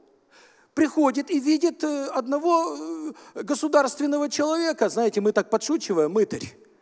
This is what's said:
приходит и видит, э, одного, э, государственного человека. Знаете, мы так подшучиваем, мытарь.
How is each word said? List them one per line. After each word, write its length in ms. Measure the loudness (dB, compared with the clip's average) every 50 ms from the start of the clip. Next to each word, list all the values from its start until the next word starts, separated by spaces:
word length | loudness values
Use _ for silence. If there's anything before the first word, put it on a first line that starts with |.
| _ _ _ _ _ _ _ -20 -20 _ _ _ _ _ 0
приходит 560 | 0 0 2 2 2 2 2 2 0 -2 -2
и 80 | -2 0
видит, 440 | 2 2 2 2 2 0 0 -2 -4
э, 240 | -4 -4 -4 -6
одного, 680 | -4 -4 -4 -4 -2 -2 -2 2 2 2 2 2 0 -4 -8 -8 -10 -8 -8 -8 -10 -10 -12 -16 -14 -12
э, 80 | -8 -4
государственного 840 | -4 -2 -2 0 4 4 4 4 4 0 -2 -2 0 0 0 -2 -2
человека. 600 | -2 -2 0 0 0 0 0 -2 0 0 0 0
Знаете, 320 | 2 2 0 0 0 0
мы 100 | 0 2
так 180 | 2 0 0 0
подшучиваем, 640 | 0 -2 0 -2 -2 -2 -2 0 0 2 2 2
мытарь. 440 | 2 0 0 0 -2 -6 -10 -12 -14 -18 -20 _ _ _